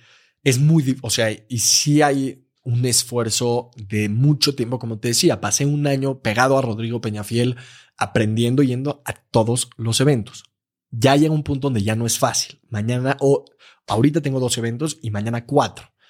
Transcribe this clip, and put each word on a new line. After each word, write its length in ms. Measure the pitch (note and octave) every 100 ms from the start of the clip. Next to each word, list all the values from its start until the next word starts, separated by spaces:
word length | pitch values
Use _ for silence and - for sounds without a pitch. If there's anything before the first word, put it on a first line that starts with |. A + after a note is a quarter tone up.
| _ _ _ _
es 160 | C#3+ B2
muy 240 | D3 E3
dif-, 160 | C3 C3
o 80 | A#2
sea, 200 | A#2 A2+
y 280 | G#2+ - A#2
sí 440 | - - D3 D3
hay 440 | D3 C#3 C3+ - _ _
un 220 | - A#2+
esfuerzo 840 | B2 A#2+ - B2 A2+ - B2 A#2+ A#2+ -
de 320 | G2+ G#2+ G#2+
mucho 460 | G#2+ C#3+ D3 D3+
tiempo, 240 | C#3+ A#2+ B2
como 200 | A#2 A2
te 100 | A#2+
decía, 320 | A#2 F3 A2+
pasé 260 | G#2+ - C#3+
un 200 | D3 D3
año 340 | C#3 C3+ C3
pegado 360 | A#2 G#2+ C3 C3+
a 40 |
Rodrigo 380 | B2+ G#2+ A2+ A#2
Peñafiel, 560 | A2 G#2 G2+ A2+ B2 B2 - - _ -
aprendiendo, 640 | - - G#2+ A2 A#2+ C3
yendo 400 | C#3 B2 C#3 C#3+
a 80 | -
todos 560 | - _ A#2+ A2 A2+ - -
los 240 | A2+ A2+
eventos. 440 | C3+ C3 G2 - - _ _ _ _
Ya 260 | A#2 C3 C#3+
llega 160 | D#3
un 80 | D#3
punto 240 | C#3+ C#3 C#3
donde 140 | A#2+
ya 140 | G2 A2
no 100 | A#2
es 120 | -
fácil. 420 | B2 - - - -
Mañana, 480 | A2 A2 B2 C3 C3+
o 240 | C#3 C#3 - _ - _ -
ahorita 340 | G#2 C3 D3+
tengo 180 | C#3+ C3+
dos 160 | B2 A#2+
eventos 400 | A2+ A#2+ D#3 D3+
y 80 | A#2
mañana 340 | G#2 G#2+ A#2 A#2
cuatro. 460 | C#3+ A2+ - - _ _